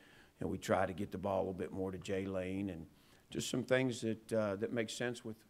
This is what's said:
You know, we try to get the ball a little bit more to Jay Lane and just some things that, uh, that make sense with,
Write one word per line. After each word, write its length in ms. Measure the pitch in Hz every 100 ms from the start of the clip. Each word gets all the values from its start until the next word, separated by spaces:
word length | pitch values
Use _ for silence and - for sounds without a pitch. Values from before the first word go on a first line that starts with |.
| - - - -
You 60 | 95
know, 40 |
we 80 | -
try 280 | - 92 95
to 60 |
get 200 | 87 101
the 60 | 92
ball 200 | 98 95
a 40 |
little 120 | 92
bit 180 | 90 85
more 180 | 95 95
to 80 | 92
Jay 280 | 95 95 98
Lane 440 | 95 92 95 98
and 160 | 82 82 - - - -
just 220 | 143 -
some 140 | 131
things 380 | - 127 131 113
that, 300 | 113 110 -
uh, 220 | 110 104
that 180 | 98 110
make 160 | 120 110
sense 360 | - 123 120
with, 120 | 113 107